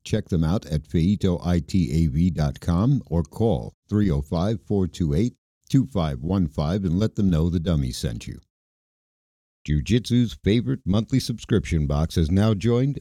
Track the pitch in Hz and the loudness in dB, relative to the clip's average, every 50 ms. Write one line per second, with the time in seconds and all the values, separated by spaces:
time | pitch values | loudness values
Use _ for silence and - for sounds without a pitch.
0 | - - - 110 - - - 82 82 78 87 - - - 78 76 - - - 87 | -6 -4 -4 -4 -2 0 0 0 2 2 0 -2 -2 -2 -4 -4 -4 -2 0 2
1 | 80 95 104 87 - 95 87 - - 87 90 85 71 - - 95 82 - 71 82 | 2 2 2 2 2 0 0 0 0 0 0 0 0 0 0 0 2 2 2 2
2 | 82 78 64 78 87 92 76 80 76 71 67 - - - 85 87 107 131 147 117 | 2 2 2 2 2 2 2 0 -2 -2 -2 -4 -2 0 0 2 2 2 2 0
3 | - - 78 85 82 - - - 110 117 90 64 55 50 - _ _ _ 98 107 | -2 -2 -2 -2 -2 -4 -4 -2 0 0 0 -2 -4 -8 -14 _ _ _ 0 2
4 | 104 95 76 69 73 - 87 82 87 107 117 90 - - 107 98 92 80 - - | 2 2 2 0 -2 -2 -2 -2 0 -2 -2 -4 -4 -2 -2 0 0 -2 -2 -2
5 | 90 73 71 80 113 123 - _ _ _ _ _ _ - - 135 113 - - 95 | -2 0 2 0 0 -2 -4 _ _ _ _ _ _ 0 2 2 2 0 -2 -2
6 | 80 76 69 62 67 85 95 101 90 73 - - 76 76 92 107 95 87 80 92 | -2 -2 -4 -4 -4 -2 0 0 0 0 -2 -2 -2 0 0 0 0 0 0 0
7 | 107 110 - - 104 92 87 76 80 90 85 90 78 98 82 73 67 62 60 - | 0 0 0 0 0 2 2 2 2 2 0 0 0 0 0 0 0 -2 -4 -6
8 | - 65 57 57 - - - - - _ _ _ _ _ _ _ _ _ _ _ | -6 -6 -6 -8 -10 -12 -14 -16 -18 _ _ _ _ _ _ _ _ _ _ _
9 | _ _ _ _ _ _ _ _ _ _ _ _ - - 76 73 67 - 104 123 | _ _ _ _ _ _ _ _ _ _ _ _ -4 -2 -2 -2 0 0 0 0
10 | - - 120 123 123 110 - - - 92 104 127 113 123 135 - - - 95 110 | 0 0 0 0 0 0 -4 -4 0 0 0 2 0 -2 -6 -4 -2 0 0 0
11 | 110 - - 127 - - 120 - - - - 98 - - 87 80 73 69 71 73 | 0 0 -2 -2 -2 -2 -6 -8 -4 0 0 0 0 0 -2 0 0 0 0 0
12 | 80 82 - 92 82 71 90 98 104 113 110 95 107 117 117 123 131 143 135 - | 0 0 0 0 0 2 2 2 2 2 0 0 0 0 2 2 0 0 -2 -6